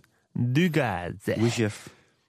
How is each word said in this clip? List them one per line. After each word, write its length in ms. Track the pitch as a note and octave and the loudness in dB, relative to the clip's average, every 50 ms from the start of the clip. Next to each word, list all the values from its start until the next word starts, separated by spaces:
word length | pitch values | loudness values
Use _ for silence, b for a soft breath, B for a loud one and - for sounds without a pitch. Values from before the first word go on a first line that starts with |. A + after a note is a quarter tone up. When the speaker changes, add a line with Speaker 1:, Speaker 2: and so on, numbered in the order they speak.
| - _ _ _ _ _ - - A#2+ B2 B2+ | -4 _ _ _ _ _ -4 -2 0 2 2
Speaker 1:
Ducasse. 800 | D3+ F3+ F#3 D3+ D#3+ C3+ A#2 F#2+ F2 F2 E2+ - F#2+ - - - - | 2 2 4 4 2 2 0 0 -4 -4 -6 -8 -8 -4 -4 0 2
Speaker 2:
Oui, 80 | A2 A#2 | 2 2
chef. 380 | A2+ A#2 A2 G#2 - - - - - b b b b b b | 2 2 0 -2 -2 -6 -14 -20 -20 b b b b b b